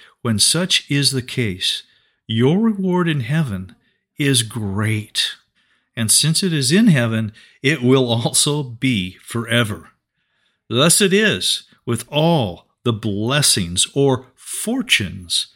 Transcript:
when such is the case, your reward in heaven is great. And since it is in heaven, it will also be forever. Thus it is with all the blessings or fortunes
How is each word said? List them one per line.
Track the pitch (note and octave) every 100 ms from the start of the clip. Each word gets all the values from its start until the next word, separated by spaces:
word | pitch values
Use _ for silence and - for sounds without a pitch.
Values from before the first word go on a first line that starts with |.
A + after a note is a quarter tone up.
| - _
when | A#2+ G#2+
such | - D#3+ F#3 - -
is | C#3+ C3
the | C3
case, | B2 - G#2+ F#2 - - - _ _ _ -
your | A2+ B2+ F3+
reward | A3+ G3 F#3+ F3+ E3+
in | D3
heaven | A2 D#3 C#3+ F#2+ F#2+ - _ _ _ -
is | C#3+ C3
great. | A2+ A#2 G#2 G2 G#2+ G#2+ G#2 - - - _ _ _ _ _ -
And | A2+
since | - D3 E3
it | F#3+
is | D#3+ B2+
in | F3+ A#3
heaven, | C#3+ A#2 A2+ A2 - - _
it | C3+ D3+
will | B2 C3+ B2
also | A#2 A2+ - - D3
be | C3 A#2 C3+ A2 F2+ -
forever. | - A#2 A2+ A#2 G#2+ E2 - _ _ _ _ _ _ _ -
Thus | A#2 D#3+ -
it | G3
is | G3 G#3+ G2 - - - _
with | - A#2+ -
all | D3 D#3+ E3 G#2 E2+ _ _
the | B2
blessings | G#2+ A2 G2 A2 C#3+ - - F2 F2+ -
or | C#3+ C#3 B2+ - _
fortunes | - - - B3+ - - F#2+ F#2+ E2+ - -